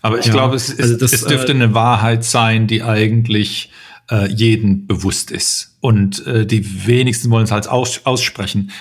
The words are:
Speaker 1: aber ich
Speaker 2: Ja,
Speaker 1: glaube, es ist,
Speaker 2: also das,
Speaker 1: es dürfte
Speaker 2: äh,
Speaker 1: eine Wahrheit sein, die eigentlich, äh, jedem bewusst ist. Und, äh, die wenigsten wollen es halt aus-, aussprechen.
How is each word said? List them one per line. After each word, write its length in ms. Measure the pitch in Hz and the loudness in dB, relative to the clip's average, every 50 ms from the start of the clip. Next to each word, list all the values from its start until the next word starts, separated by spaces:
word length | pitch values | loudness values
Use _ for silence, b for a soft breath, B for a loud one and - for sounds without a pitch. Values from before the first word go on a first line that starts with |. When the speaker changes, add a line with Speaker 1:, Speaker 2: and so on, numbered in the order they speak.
| B | B
Speaker 1:
aber 160 | 110 113 120 | -2 -2 0
ich 80 | 127 | 2
Speaker 2:
Ja, 60 | 117 117 | 2 2
Speaker 1:
glaube, 240 | 135 131 123 131 | 4 2 2 0
es 120 | 127 - - | -2 -4 -6
ist, 120 | - - | -4 0
Speaker 2:
also 160 | 123 120 117 | 0 2 2
das, 160 | 117 127 120 - | 2 2 0 0
Speaker 1:
es 120 | 120 120 | 0 0
dürfte 280 | - 151 131 127 127 139 | 0 0 0 0 0 0
Speaker 2:
äh, 20 | |
Speaker 1:
eine 180 | 131 120 113 107 | 2 2 2 2
Wahrheit 500 | 113 113 120 123 107 110 117 117 113 117 | 2 2 2 2 2 2 2 0 0 -2
sein, 420 | - - 123 113 113 113 110 110 | 0 0 2 2 2 2 2 2
die 160 | 101 113 110 113 | 2 0 -2 0
eigentlich, 880 | 117 110 107 110 107 113 117 117 117 107 104 104 - - - - - B B B B B B B - | 0 0 2 2 2 2 2 0 2 0 0 0 -2 -4 -8 -12 -12 B B B B B B B -2
äh, 200 | 117 107 98 98 | -2 0 0 0
jedem 560 | 104 110 113 113 110 101 107 101 95 98 - | 0 2 2 2 2 2 2 2 0 0 0
bewusst 440 | - 98 87 98 98 - - - - - | -4 -4 -2 -2 -4 -4 -4 -6 -8 -8
ist. 460 | - - - - - - - _ _ | -6 -4 -4 -4 -6 -8 -12 _ _
Und, 440 | - 131 113 101 101 98 - - - 135 | 0 2 2 2 2 0 -2 -6 -6 -2
äh, 180 | 123 113 107 | 0 0 0
die 400 | 98 113 107 92 98 95 95 95 | 0 0 -2 -2 -4 -8 -6 0
wenigsten 420 | 110 120 127 127 127 117 - - 120 | 2 2 2 2 0 -2 -2 0 0
wollen 140 | 117 113 110 | 2 2 2
es 60 | 107 | 2
halt 160 | 110 104 101 | 0 -2 -2
aus-, 360 | - 127 123 127 - - - - | -2 -2 -2 -2 -4 -6 -6 -4
aussprechen. 680 | 131 127 123 - - - - 98 98 - 104 98 - B B | -2 -2 -2 -2 -4 -6 -6 -8 -4 -4 -4 -4 -6 B B